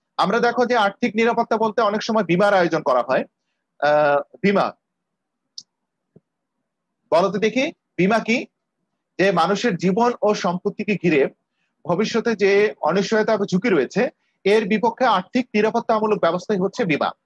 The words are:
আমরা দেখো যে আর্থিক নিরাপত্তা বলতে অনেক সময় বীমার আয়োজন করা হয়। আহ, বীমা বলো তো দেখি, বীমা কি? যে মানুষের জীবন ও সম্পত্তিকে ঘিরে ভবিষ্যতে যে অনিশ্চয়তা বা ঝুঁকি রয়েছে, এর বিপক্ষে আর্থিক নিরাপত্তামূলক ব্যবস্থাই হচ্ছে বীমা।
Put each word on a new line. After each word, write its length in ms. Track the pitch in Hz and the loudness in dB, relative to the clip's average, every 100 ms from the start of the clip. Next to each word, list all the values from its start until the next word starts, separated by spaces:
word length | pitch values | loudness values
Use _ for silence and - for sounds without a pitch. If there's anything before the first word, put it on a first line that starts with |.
| _ - | _ -2
আমরা 240 | 175 233 | 0 2
দেখো 260 | 240 233 240 | 0 0 0
যে 100 | 247 | 2
আর্থিক 400 | 202 - 240 208 | 0 -2 -4 0
নিরাপত্তা 400 | 226 233 226 226 | 0 0 -2 -2
বলতে 260 | 220 226 | 0 0
অনেক 200 | 214 208 | 0 -2
সময় 220 | - 220 | -2 -2
বীমার 300 | 175 175 202 | 0 2 2
আয়োজন 280 | 196 175 160 | 2 2 0
করা 200 | - 127 | 0 0
হয়। 220 | 117 143 - _ _ _ _ _ | 0 -2 -4 _ _ _ _ _
আহ, 420 | 147 151 147 143 - - | 0 2 2 0 -2 -2
বীমা 300 | 196 196 117 - _ _ _ _ _ _ _ - - _ _ _ _ _ _ _ _ _ _ _ _ _ _ | 0 2 -2 -6 _ _ _ _ _ _ _ -20 -20 _ _ _ _ _ _ _ _ _ _ _ _ _ _
বলো 180 | 160 190 | 0 2
তো 100 | 196 | 0
দেখি, 340 | 220 240 302 - _ - | -2 -2 -4 -8 _ -2
বীমা 220 | 190 226 | 0 0
কি? 280 | - 247 - _ _ _ _ _ _ - | 0 -4 -4 _ _ _ _ _ _ 0
যে 140 | 196 | 0
মানুষের 440 | 180 170 196 240 175 | 2 0 0 -2 -2
জীবন 360 | 185 190 240 240 | -2 0 0 0
ও 120 | 208 | -2
সম্পত্তিকে 600 | 208 185 180 208 - 208 | 0 -2 -4 -6 -6 -6
ঘিরে 340 | 185 175 147 170 - _ _ _ _ 151 | -2 0 2 0 -4 _ _ _ _ -6
ভবিষ্যতে 500 | 175 220 226 233 208 | -2 -2 -2 -2 0
যে 380 | 196 202 214 - | 2 2 2 0
অনিশ্চয়তা 560 | 147 185 185 220 214 214 | -2 0 0 0 0 -2
বা 80 | |
ঝুঁকি 240 | 202 180 240 | -2 -2 0
রয়েছে, 420 | 160 120 190 254 - _ _ | 0 0 -2 -4 -6 _ _
এর 200 | 190 214 | 0 0
বিপক্ষে 400 | 202 214 233 233 | 2 0 -2 0
আর্থিক 440 | 254 196 185 254 247 | 0 0 0 -4 -2
নিরাপত্তামূলক 640 | 214 214 226 226 220 214 196 | 0 0 -2 -2 -2 0 0
ব্যবস্থাই 380 | 165 175 - 202 | 0 -2 -2 -2
হচ্ছে 260 | 190 - | -2 -2
বীমা। 260 | 196 139 101 - | -2 -2 -2 -6